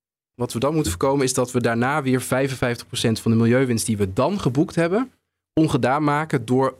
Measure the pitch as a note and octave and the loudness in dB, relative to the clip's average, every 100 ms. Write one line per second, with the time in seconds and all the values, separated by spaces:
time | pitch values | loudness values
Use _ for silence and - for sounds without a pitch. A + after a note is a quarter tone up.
0 | _ _ _ - A#2+ A#2 C#3 D#3+ D3+ - | _ _ _ -8 -6 -2 0 0 -2 0
1 | C#3 C#3+ B2+ C3 B2 B2 A#2 A#2 B2 D#3 | 0 2 0 0 -2 -2 0 0 0 0
2 | C3 B2+ - C3 C#3 B2+ B2+ A#2+ - A#2+ | 0 -2 0 -2 -2 -2 -4 -4 -8 -4
3 | A#2+ A2 A#2 A2+ A2+ B2 C3+ A#2 - G#2 | -2 0 2 2 4 4 2 0 -2 -2
4 | G2 G2 C3+ G3+ D3 B2+ - - E3+ G3+ | -2 0 0 0 -2 0 0 0 0 0
5 | C4 _ _ _ _ - D#3 C#3+ A#2+ C#3+ | -2 _ _ _ _ 0 2 2 0 0
6 | D3+ C#3+ D#3 C#3+ A2+ B2+ C3 | 0 0 0 -4 0 2 2